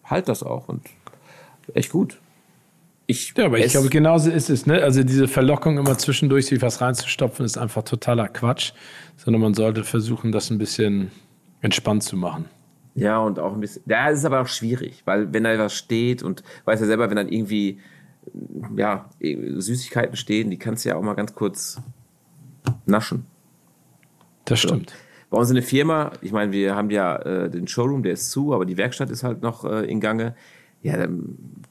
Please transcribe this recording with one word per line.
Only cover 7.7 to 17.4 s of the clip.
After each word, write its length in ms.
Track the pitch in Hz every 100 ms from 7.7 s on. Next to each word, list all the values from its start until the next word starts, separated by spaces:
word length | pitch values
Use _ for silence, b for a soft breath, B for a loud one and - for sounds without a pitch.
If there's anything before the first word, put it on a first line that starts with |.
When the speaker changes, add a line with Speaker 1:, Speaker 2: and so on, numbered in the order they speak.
| 113
Speaker 2:
totaler 460 | 107 117 - 120 104
Quatsch, 440 | - 117 131 - - B B B B
sondern 240 | - 113
man 140 | 110
sollte 280 | 104 110 110
versuchen, 480 | 104 117 110 117 113
das 200 | 107 -
ein 80 | 110
bisschen 520 | 104 - 110 101 95 b b b _ _
entspannt 400 | 110 - - 104
zu 160 | - 98
machen. 260 | 87 78 80 _ _ _ _
Speaker 1:
Ja, 220 | - 104 110
und 180 | 110 95
auch 160 | 85
ein 60 | 104
bisschen, 220 | 104 - -
ja, 240 | 110 139
es 80 | 151
ist 60 | 151
aber 160 | 131
auch 40 | 123
schwierig, 580 | - 113 123 - - -
weil 260 | 98 104
wenn 120 | 107
da 140 | 113 113
was 140 | 104
steht 500 | - - 113 120 123
und 200 | - 95 B B -
weißt 160 | 110
ja 40 | 107
selber, 220 | 110 117
wenn 80 | 104
dann 140 | 98
irgendwie, 480 | 113